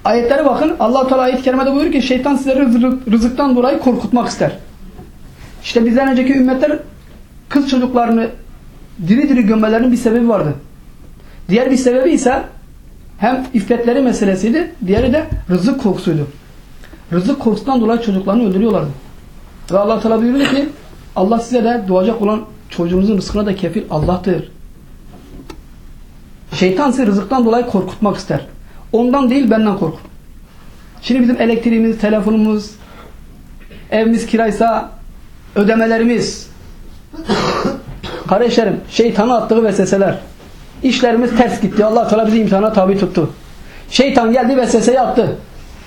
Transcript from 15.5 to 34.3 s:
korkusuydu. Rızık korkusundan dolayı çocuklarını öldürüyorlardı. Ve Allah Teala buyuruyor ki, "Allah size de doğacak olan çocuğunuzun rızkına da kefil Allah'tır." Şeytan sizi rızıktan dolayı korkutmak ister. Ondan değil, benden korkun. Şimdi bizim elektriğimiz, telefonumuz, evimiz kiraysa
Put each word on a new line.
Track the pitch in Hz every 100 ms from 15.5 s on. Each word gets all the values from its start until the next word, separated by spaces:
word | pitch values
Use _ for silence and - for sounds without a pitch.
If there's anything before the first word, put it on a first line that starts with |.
| 180 196 262
korkusuydu. | 202 - - 151 143 - - - - - - - -
Rızık | 170 190 277
korkusundan | 226 208 - 262
dolayı | 220 233
çocuklarını | 233 190 196 214 220
öldürüyorlardı. | 185 220 185 151 139 - - - - - - -
Ve | 180
Allah | 208 220
Teala | 220 220
buyuruyor | 233 269 277
ki, | 269 302 - - - - -
"Allah | 196 226
size | - 247
de | 226 240 190
doğacak | 185 190 220
olan | 208 220 - - -
çocuğunuzun | - 170 185 196 202
rızkına | - 208 208
da | 185
kefil | 170 190 -
Allah'tır." | 156 156 180 190 165 - - - - - - - - - - - - - - - - - - - - -
Şeytan | - 185 185 285
sizi | 240 233
rızıktan | 202 190 262 226
dolayı | 233 240
korkutmak | 196 180 - 208 185
ister. | - 147 - - - - -
Ondan | 220 247 277 254
değil, | 269 240
benden | 220 214 190
korkun. | 160 - - - - - - - - - - -
Şimdi | - 254
bizim | 240 247
elektriğimiz, | 226 226 233 226 226 214
telefonumuz, | 208 214 214 220 214 214 - - - - - - - - - - - - -
evimiz | 220 226 226
kiraysa | -